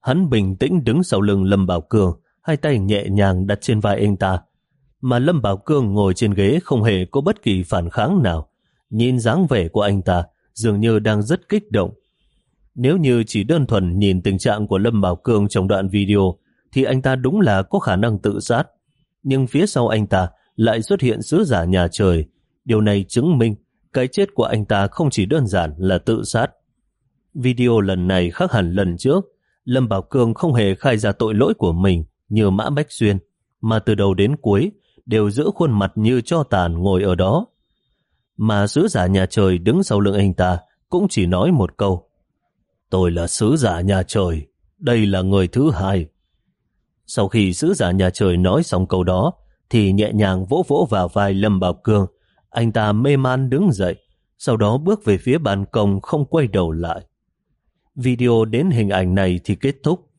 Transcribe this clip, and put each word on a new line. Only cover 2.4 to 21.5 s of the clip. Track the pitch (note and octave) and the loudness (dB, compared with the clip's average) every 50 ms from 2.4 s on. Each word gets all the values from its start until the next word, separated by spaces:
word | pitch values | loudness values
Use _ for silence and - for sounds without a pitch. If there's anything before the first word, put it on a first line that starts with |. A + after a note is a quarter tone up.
hai | _ - D#3 | _ -4 -4
tay | C#3 - D3+ C#3 A2 | -2 0 -2 0 0
nhẹ | F#2+ G2 G#2+ G2+ - - | 0 0 -2 -2 -2 -2
nhàng | F#2+ G2+ G2+ G2 F#2 F2+ F#2+ | 0 2 2 2 2 0 0
đặt | G2 G#2 G2+ | -2 -4 -4
trên | - - A2+ G#2+ | -2 -2 -2 0
vai | G#2 G#2 G2+ - | 0 0 0 0
anh | G#2 G#2 G2+ | 0 0 0
ta. | F2+ G2 F#2+ F#2 F2+ _ _ _ _ _ _ _ _ _ _ _ _ | 0 0 -2 -2 -4 _ _ _ _ _ _ _ _ _ _ _ _
Mà | - B2+ B2 A#2+ | -4 -2 0 2
Lâm | B2+ D#3 F3 D3 | 2 0 0 0
Bảo | A2 G2+ G2 | 0 -2 -4
Cương | G2 _ - D#3 C#3+ B2+ G#2 G2 | -4 _ -2 0 0 0 0 2
ngồi | G#2 G2+ F#2+ F#2 | 2 2 2 2
trên | - A#2 G#2+ G2 | 0 0 0 0
ghế | G2 G2 G2 C3+ F3 - | 2 2 2 2 0 0
không | - C#3+ A#2+ A2 | -2 -2 0 2
hề | A2+ G2+ F#2 F#2 | 2 0 0 -2
có | F2+ - C#3 | -2 -2 -2
bất | C#3 F#3 A#3 - | 0 0 -4 -2
kỳ | _ A#2+ G2 F#2 F2+ | _ -2 -2 -2 -2
phản | - - F#2 E2+ F2 | -2 -2 -4 -4 -4
kháng | - - G#2+ C3+ G3 F#3+ C3 | -2 -2 -2 0 2 0 0
nào. | F#2 E2 D#2+ D#2 _ _ _ _ _ _ _ _ _ | 0 -2 -4 -6 _ _ _ _ _ _ _ _ _
Nhìn | - G#2+ A#2 B2+ B2+ B2 | -2 0 0 2 0 0
dáng | A2+ A#2+ A#2 F3 F#3+ | 0 0 2 2 0
vẻ | D3 C3+ G#2+ E2+ | 2 0 0 -2
của | E2+ - G#2+ | 0 -2 0
anh | G2+ G2+ G2 G2 | 0 2 0 0
ta, | F2 - F2+ F2 F2 - _ _ _ _ _ | 0 0 0 -2 -2 -6 _ _ _ _ _
dường | - G#2+ A2+ G#2 G2+ | -4 -2 0 0 2
như | A2 A#2 A2+ G#2+ | 2 2 2 2
đang | G#2+ A2+ G#2+ G#2 G#2 | 0 0 0 0 0
rất | A2+ E3 G3 _ _ | -2 -2 -4 _ _
kích | G3+ G#3+ G#3 - | -4 -4 -4 -2
động. | - G#2+ F2+ - - _ _ _ _ _ _ _ _ _ _ _ _ _ _ _ _ | -2 -2 -2 -2 -6 _ _ _ _ _ _ _ _ _ _ _ _ _ _ _ _
Nếu | - B2 C3 E3 | -2 0 0 2
như | G3 D#3+ C3 B2 A#2 A2+ | 2 2 2 2 2 0
chỉ | - - G#2+ G2 | -2 -2 -4 0
đơn | A2+ E3 E3+ C3+ | 0 0 0 2
thuần | - A#2+ G2+ F#2 F2 F2 G2 | 0 0 0 0 0 0 2
nhìn | G#2 G2 F#2 F#2 | 2 2 2 2
tình | F2 G2+ F#2+ | 0 0 -2
trạng | F#2 - B2+ G#2 G#2+ G#2 | 0 0 -2 -2 -2 -2
của | G2 G2+ | -2 0
Lâm | F#2+ G#2 A#2 A2+ G#2 | 0 0 2 2 2
Bảo | G2 F2+ F2 | 0 0 -2
Cương | F2 _ B2 A#2 G#2 G2+ | -2 _ 0 2 2 2
trong | G2+ - G2 F#2 | 0 0 -2 0
đoạn | F#2+ G#2 F#2+ G2 | 0 0 0 0
video, | F#2+ F#2+ G#2 G2+ F#2+ G#2 G2+ F#2+ F#2 F2 _ _ _ _ _ _ _ | 0 0 -2 0 2 2 2 2 0 -2 _ _ _ _ _ _ _
thì | - C3+ C3+ | -2 -2 0
anh | - C3 C3 | 0 0 0
ta | C3 C3+ C3 | 0 0 -2
đúng | B2+ B2+ C3 D#3+ A3 | 0 -2 -2 2 2
là | G3 B2+ G2+ F#2+ | 2 4 2 2
có | F#2+ - - G2+ | 0 -2 -4 -4
khả | - - F#2+ | -2 0 0
năng | F#2 G#2+ A#2+ A2 F#2 | 0 0 0 -2 -2
tự | - G#2+ G2 G2+ | -2 -4 -4 -4
sát. | - - A#2+ B2 E3 _ _ _ _ _ _ _ _ _ _ _ _ | -4 -2 -2 -2 -2 _ _ _ _ _ _ _ _ _ _ _ _
Nhưng | C3+ C3+ C3+ C3 | -2 0 0 -2
phía | A#2+ - C#3 F#3 | 0 0 0 0
sau | G#3 - C3+ A#2+ | 0 0 0 0
anh | A2+ A#2+ A2 G#2 | 0 0 -2 -2
ta | F#2+ - F#2 F#2 F2 _ _ _ _ _ | 0 0 -2 -2 -2 _ _ _ _ _
lại | - A2 A2+ G#2+ A2+ | 0 0 0 0 -2
xuất | A2 - G3+ F#3 | -2 -2 -2 0
hiện | C3+ B2 A2 A2+ | 0 -2 -2 -2
sứ | G#2+ - D3 F3+ A3 | -4 -2 0 0 0
giả | D#3 | 2